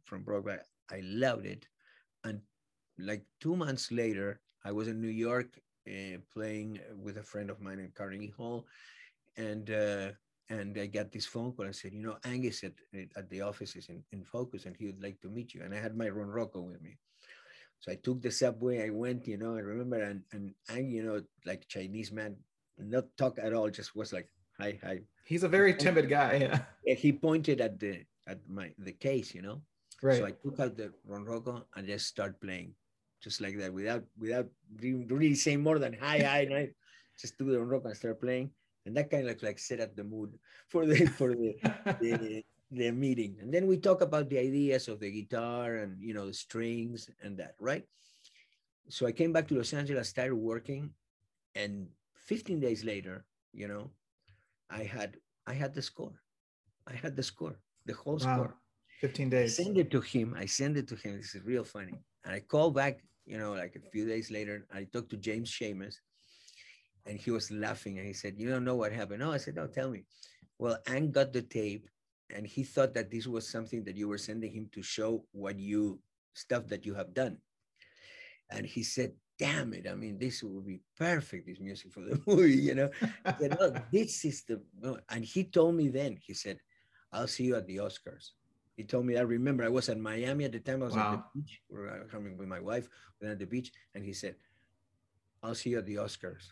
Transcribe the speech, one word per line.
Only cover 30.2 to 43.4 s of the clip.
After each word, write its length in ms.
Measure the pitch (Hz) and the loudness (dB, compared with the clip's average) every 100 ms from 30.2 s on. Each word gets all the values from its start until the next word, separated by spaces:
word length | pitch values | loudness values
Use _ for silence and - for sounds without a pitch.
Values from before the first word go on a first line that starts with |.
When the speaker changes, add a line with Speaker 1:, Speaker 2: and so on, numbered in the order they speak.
| 101 | 4
Speaker 1:
I 60 | |
took 280 | - 139 139 | -4 -6 0
out 180 | 127 107 | -2 -2
the 160 | 104 - - | -10 -10 -10
Ron 200 | 101 104 | -10 -6
Rocco 400 | 117 123 120 113 101 | -6 -6 -8 -10 -10
and 120 | 98 | -6
just 200 | 101 - | -4 -4
start 320 | - 101 - | -4 -4 -6
playing, 340 | 98 92 90 95 _ _ _ _ | -8 -8 -10 -18 _ _ _ _
just 200 | 107 - | -8 -6
like 160 | 101 101 | -4 -4
that, 160 | 95 | -4
without, 300 | 92 104 117 - 104 | -2 -2 -2 -4 -8
without 300 | 110 123 120 _ - 107 | -2 0 -2 _ -20 -6
re-, 240 | 123 131 117 | -2 -2 0
really 260 | 135 151 143 | 6 6 6
saying 260 | 160 143 | 4 4
more 180 | 151 156 | 4 4
than, 140 | 127 | 2
"Hi, 260 | 113 139 151 | 0 2 6
hi," 200 | 139 143 | 6 6
and 140 | 135 139 | 4 2
I 140 | 143 - _ - _ - | 0 -6 _ -20 _ -12
just 180 | 123 - | -12 -2
do 80 | 135 | 2
the 80 | 127 | 4
Ron 100 | 117 | 4
Rocco 180 | 131 113 | 0 0
and 100 | 107 | -4
start 240 | 117 113 | -4 0
playing. 300 | 123 127 135 - _ _ 98 | 0 0 -2 -8 _ _ -2
And 100 | 123 | 0
that 120 | 147 | 2
kind 200 | 147 127 | 2 0
of, 120 | 107 | -2
like, 180 | 107 101 | -4 -4
set 200 | - 117 | -6 -4
up 160 | 110 101 | -4 -6
the 80 | |
mood 340 | 104 110 104 - _ - _ | -8 -6 -8 -10 _ -20 _
for 180 | 170 156 | 2 8
the, 200 | 151 160 | 10 8
for 240 | - 131 | 6 4
the, 220 | 120 113 104 | 4 2 2
Speaker 2:
<laughs> 400 | 220 - 202 - | 0 2 -2 2
Speaker 1:
the, 420 | 117 117 110 110 - _ _ | 2 2 0 -6 -10 _ _
the 220 | 127 120 | 0 0
meeting. 460 | 123 139 120 104 | 2 2 2 0
And 140 | 92 | -4